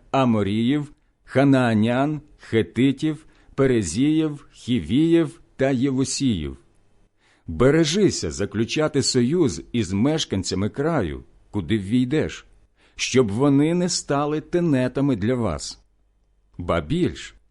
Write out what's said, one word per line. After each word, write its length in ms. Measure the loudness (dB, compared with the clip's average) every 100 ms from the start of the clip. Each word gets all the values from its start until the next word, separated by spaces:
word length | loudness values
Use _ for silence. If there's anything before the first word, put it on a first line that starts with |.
| _
аморіїв, 840 | 0 2 2 0 0 0 -2 -4 -14 _ _
ханаанян, 960 | -4 2 4 4 4 2 2 0 -2 -4 -12 -20
хетитів, 880 | -4 -2 0 0 0 0 -4 -6 -12 _ _ -2
перезіїв, 920 | 2 2 0 0 2 2 0 -4 -14
хівіїв 880 | -14 -4 -4 0 0 4 2 2 -6 _ -4
та 140 | -2
євусіїв. 880 | 0 0 0 -2 -2 -2 -2 -4 -10 _ _ _ _ _ _ _ _ -10
Бережися 840 | 0 2 4 2 2 2 2 -4
заключати 720 | -4 -4 -2 -2 -2 0 0
союз 600 | 0 2 2 2 0 -2 -4
із 220 | -4 -2
мешканцями 760 | 0 0 0 -2 -4 -4 -4 -4
краю, 540 | -2 -2 -2 -2 -6 -14 _ _
куди 260 | -8 -2 -2
ввійдеш, 680 | 0 0 0 -2 -4 -8 -18 _ _ _ _ -8
щоб 360 | 0 2 2
вони 420 | 2 2 4 2
не 160 | 0 -2
стали 520 | -4 -4 -4 -2 -6
тенетами 760 | -4 -2 2 2 0 0 0 0
для 200 | 0 -2
вас. 460 | -2 -4 -8 -16 _ _ _ _ _ _ _ -10
Ба 240 | -4 -2
більш, 540 | -2 -2 -2 -4 -14 -20 _